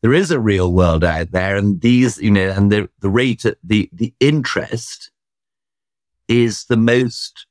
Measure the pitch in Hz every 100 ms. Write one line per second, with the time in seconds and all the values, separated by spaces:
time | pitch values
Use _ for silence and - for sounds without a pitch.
0 | 113 147 190 156 110 98 90 90 90 82
1 | 85 82 85 92 92 98 101 95 117 123
2 | 127 113 113 101 95 95 101 104 101 _
3 | 98 104 131 120 113 - 87 107 95 87
4 | 113 _ 139 151 131 - - 120 - -
5 | - _ _ _ _ _ _ _ _ _
6 | _ _ _ 117 117 98 - 117 113 120
7 | 123 - - - -